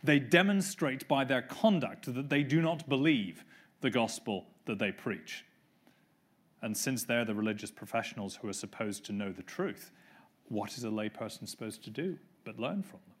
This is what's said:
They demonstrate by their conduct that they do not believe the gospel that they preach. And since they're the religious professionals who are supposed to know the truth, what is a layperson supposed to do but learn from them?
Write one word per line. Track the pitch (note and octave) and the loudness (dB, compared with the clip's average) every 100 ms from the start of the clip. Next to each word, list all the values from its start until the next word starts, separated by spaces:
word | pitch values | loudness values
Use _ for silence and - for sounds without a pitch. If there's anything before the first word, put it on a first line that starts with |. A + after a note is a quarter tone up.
They | D3 D3 | 8 6
demonstrate | B2 E3+ G3 G3 F#3 - D3+ C3 - | 8 6 8 4 2 0 0 -2 2
by | C#3 | 2
their | C3 C3 | 4 2
conduct | B2 - A3 F#3+ B2+ C#3 - | 0 2 4 4 0 -6 -6
that | B2 C#3 | -4 0
they | C#3+ | 2
do | C#3+ D#3 | 4 4
not | D#3+ E3 - | 4 0 0
believe | C3+ D3+ C#3 F#2+ D#2 - - - _ | 2 4 4 0 -8 -18 -20 -20 _
the | C3 | 0
gospel | B2 A2+ - - G2 - _ | 2 2 -2 -2 -4 -4 _
that | - G#2+ | -6 0
they | G2+ | 0
preach. | F#2 - - - - - _ _ _ _ _ _ _ _ _ _ _ | -2 -4 -6 -8 -14 -14 _ _ _ _ _ _ _ _ _ _ _
And | A2+ G#2 | -4 -2
since | - B2+ | -2 -2
they're | - A#2 | 0 0
the | A2+ | 0
religious | G#2 G#2+ G#2+ G#2 | 0 0 -2 -6
professionals | - G#2+ A#2 A2+ - G2 - | -12 -4 -4 -4 -6 -8 -6
who | G#2+ | -8
are | |
supposed | F#2+ G2+ - A2 G2 - | -8 -10 -6 -6 -6 -6
to | |
know | G2+ G2+ | -4 -4
the | F2+ | -6
truth, | - - F#3 - - _ - - - _ - | -12 -6 -6 -6 -16 _ -20 -20 -20 _ -8
what | G#2+ G2+ - | -6 -6 -6
is | |
a | A#2 | -4
layperson | G#2+ G#2+ - A2 - G#2 | -2 -4 -6 -10 -10 -14
supposed | - A2+ G#2 | -10 -10 -10
to | - | -10
do | A2 F3+ D#3+ - _ | -6 -4 -6 -12 _
but | - A2 | -16 -6
learn | B2 G3 | -4 -4
from | F#3+ - - | -6 -12 -20
them? | - | -20